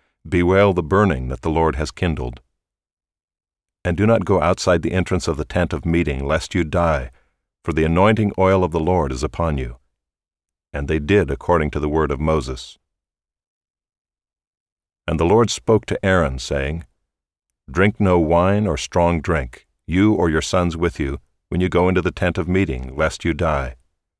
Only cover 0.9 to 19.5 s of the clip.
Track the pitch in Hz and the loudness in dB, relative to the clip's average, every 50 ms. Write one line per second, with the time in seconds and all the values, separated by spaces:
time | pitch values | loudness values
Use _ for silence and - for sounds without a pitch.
0.9 | 90 101 104 98 78 64 64 64 65 64 - 82 76 80 82 80 69 69 73 - | 2 2 4 4 2 0 -4 -6 -8 -6 -4 -2 0 2 0 0 0 -2 -6 -6
1.9 | - - 92 87 78 67 64 62 60 - _ _ _ _ _ _ _ _ _ _ | -6 -4 -4 -4 -2 -4 -6 -8 -10 -12 _ _ _ _ _ _ _ _ _ _
2.9 | _ _ _ _ _ _ _ _ _ _ _ _ _ _ _ _ _ _ - 90 | _ _ _ _ _ _ _ _ _ _ _ _ _ _ _ _ _ _ -4 -4
3.9 | 82 80 101 110 117 110 92 87 98 87 76 85 92 - - 95 87 82 73 - | 0 0 2 2 2 2 2 2 0 2 2 2 0 0 2 2 2 2 0 -2
4.9 | - 92 90 - 95 87 - - 80 69 76 - - 92 87 78 - 76 71 82 | -2 -2 -2 0 -2 -2 -2 -2 -4 -4 -4 -4 -2 -2 -2 -2 -2 -4 -2 0
5.9 | 82 87 85 76 69 65 69 69 76 - - - - - 85 76 - 92 - 82 | 0 0 0 0 -2 -4 -2 -2 -2 -2 -2 -2 -2 -2 -2 -2 0 0 0 0
6.9 | 78 69 62 - - _ _ _ _ _ _ _ _ _ - - 80 80 78 80 | 0 -2 -4 -8 -14 _ _ _ _ _ _ _ _ _ -8 -4 -2 0 0 2
7.9 | 82 90 98 107 110 104 107 101 - - 95 92 95 95 90 85 80 85 80 82 | 2 4 4 4 4 2 0 -2 0 2 2 4 4 2 2 0 0 -2 0 2
8.9 | 92 90 76 69 65 62 71 76 - - 85 82 76 67 64 58 58 - _ _ | 2 2 0 -2 -4 -4 -6 -6 -4 -2 -2 -2 -2 -4 -6 -8 -10 -16 _ _
9.9 | _ _ _ _ _ _ _ _ _ _ _ _ _ _ _ _ - 71 73 71 | _ _ _ _ _ _ _ _ _ _ _ _ _ _ _ _ -8 -8 -4 -2
10.9 | 80 80 73 73 98 104 - - 69 - - - 87 82 76 73 - 76 76 73 | -2 -2 0 2 2 2 2 2 -2 -6 0 0 0 2 2 0 -4 -4 -4 -2
11.9 | 76 80 78 71 69 64 76 78 78 78 64 65 65 - - - - _ _ _ | 0 0 0 0 -2 -2 0 0 0 0 -2 -4 -10 -12 -14 -18 -20 _ _ _
12.9 | _ _ _ _ _ _ _ _ _ _ _ _ _ _ _ _ _ _ _ _ | _ _ _ _ _ _ _ _ _ _ _ _ _ _ _ _ _ _ _ _
13.9 | _ _ _ _ _ _ _ _ _ _ _ _ _ _ _ _ _ _ _ _ | _ _ _ _ _ _ _ _ _ _ _ _ _ _ _ _ _ _ _ _
14.9 | _ _ - - 85 78 82 87 101 117 117 - - - - - 113 104 - - | _ _ -6 -4 -2 0 2 4 4 4 4 2 0 -6 0 2 2 2 2 -2
15.9 | 98 - - 95 95 90 80 67 65 64 - - 71 69 67 71 80 82 - _ | -6 -2 0 0 2 2 2 0 -2 -6 -6 -6 -4 -4 -4 -4 -6 -8 -10 _
16.9 | _ _ _ _ _ _ _ _ _ _ _ _ _ _ _ - 67 87 98 104 | _ _ _ _ _ _ _ _ _ _ _ _ _ _ _ -8 0 2 2 2
17.9 | - - 104 92 90 87 80 76 85 85 87 95 101 104 107 95 78 - - - | 2 2 2 4 4 4 4 4 2 2 4 2 2 0 0 -2 -2 -4 -6 -4
18.9 | - 90 85 87 87 80 71 - 85 78 65 62 | -2 0 2 2 2 0 -2 -2 -2 -2 -2 -6